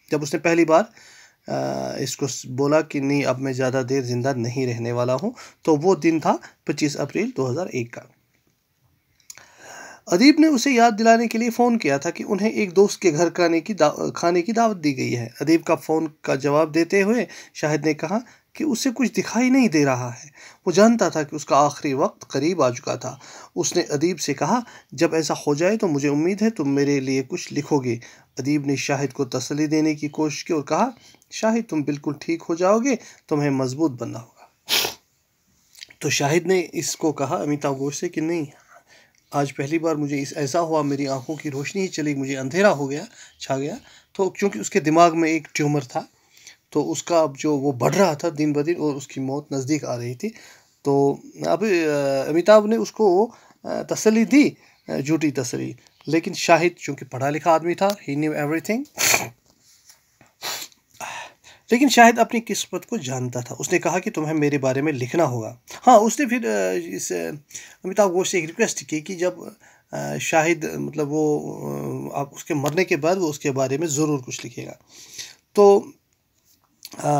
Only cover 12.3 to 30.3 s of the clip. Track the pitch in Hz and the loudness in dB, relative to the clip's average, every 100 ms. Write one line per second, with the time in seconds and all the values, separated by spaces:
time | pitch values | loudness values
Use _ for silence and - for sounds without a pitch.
12.3 | 196 214 - 202 170 202 - 196 147 170 | -2 0 0 0 4 4 4 0 2 0
13.3 | 165 175 165 160 190 151 - 156 - 170 | 2 2 2 -2 2 2 2 -6 -2 0
14.3 | 180 170 226 226 196 151 131 123 123 113 | 0 0 0 0 0 -2 -2 -2 -4 -6
15.3 | - 147 165 151 160 - 160 160 - - | -6 2 2 2 -2 0 -2 -2 -8 -4
16.3 | 139 143 147 160 156 165 196 196 240 190 | -2 2 2 2 0 0 2 2 0 -2
17.3 | - - - 156 151 151 151 160 208 247 | -8 -20 -6 -2 0 0 -2 -2 -6 -6
18.3 | - _ - 330 226 269 233 233 - - | -20 _ -8 -4 -2 -2 -2 -2 -2 -4
19.3 | 220 254 269 226 151 143 123 123 120 - | 0 2 4 4 4 2 2 -4 -10 -18
20.3 | _ - - - 175 220 233 180 156 151 | _ -20 -10 -2 6 6 6 2 0 -4
21.3 | 156 - 143 147 - 156 135 160 - - | -6 2 4 4 2 -4 0 -2 -4 -8
22.3 | 139 151 180 131 120 - 123 120 - - | -2 -2 2 0 0 -6 -6 -8 -14 -20
23.3 | - - - - 175 - 147 165 175 - | -20 -14 -6 -2 -2 -2 0 0 -2 -4
24.3 | 139 143 240 233 - - 135 165 160 156 | -2 0 0 -2 -14 -14 -2 0 0 -2
25.3 | 156 - 147 180 220 202 143 143 143 165 | -4 -2 0 0 0 0 0 0 0 0
26.3 | 196 220 226 139 139 143 143 131 135 131 | 0 -2 0 -2 0 2 0 0 -2 -4
27.3 | 175 - 143 143 147 127 113 - - _ | -8 -8 -8 -2 -2 0 -6 -8 -20 _
28.3 | - 131 151 139 131 - 139 139 - 139 | -10 -2 -2 -2 -4 -2 -2 -4 -4 -4
29.3 | 131 - 147 156 156 156 151 147 147 156 | -4 -6 -4 0 0 0 -2 -6 -4 -4